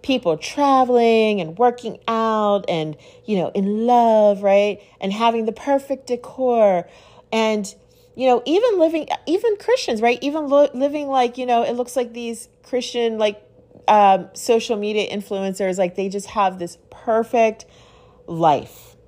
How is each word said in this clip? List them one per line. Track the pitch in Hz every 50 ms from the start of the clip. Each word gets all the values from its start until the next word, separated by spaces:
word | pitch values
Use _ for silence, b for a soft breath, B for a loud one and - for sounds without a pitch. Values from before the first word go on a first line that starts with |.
people | - - 269 247 - 175 160 156
traveling | - - - 294 285 277 269 262 254 240 247 240 233 233 226 226 220 214 208 202
and | 175 - 165
working | 180 240 247 240 247 - 226 - - _ -
out | 226 226 226 226 220 214 214 208 202 202 190 -
and, | 175 160 156 156 151 B B B B B B
you | - 214 185
know, | 165 -
in | - 202 196 196 208 214 226
love, | 240 247 240 233 233 220 214 208 208 208 190
right? | 202 196 196 202 202 208 202 202 b b b b
And | - 190 196
having | 214 233 233 233 233 220
the | 220
perfect | 220 - - 285 277 277 277 - 277 269 - -
decor | 247 240 - - - - 262 254 240 233 220 202 185 175 175 B B B B B B B B _
and, | - 220 220 220 220 214 202 196 - _ _ b b b b b b
you | - 254 262
know, | 247 240 247
even | 254 311 392 466 508 415 370
living, | 320 330 320 320 294 - - - - -
even | 311 403 - 466 415 -
Christians, | - - 466 508 - - 247 214
right? | 220 233 247 240 -
Even | 277 285 320 302 277
lo-, | 277 285 294 - -
living | 247 269 285 285 302 294 277
like, | 269 262 247 247 240 254
you | 254
know, | 247 240 233
it | 233 - 233
looks | 240 247 247 -
like | 269 247 233
these | 226 240 240 233 233 220 - _ _ _ _
Christian, | - - 247 240 - - 240 233 226 226 214
like, | 214 214 208 - _ _ _ - _ _ _ - - -
um, | 214 214 202 196 190 185 175 - -
social | - - - 233 226 220 - 240 208
media | 208 208 214 208 196 - -
influencers, | 208 202 - 208 196 196 196 190 - 208 185 180 185
like, | 190 175 180
they | - 190 196
just | 190 202 196
have | - - 220 202 190 185 185
this | 175 175 - _ _ _
perfect | - - - - 220 226 233 226 - 240 226 220 208 - - b b b b b b b b b b b b
life. | - 170 160 170 160 147 131 - - - - - - - _ _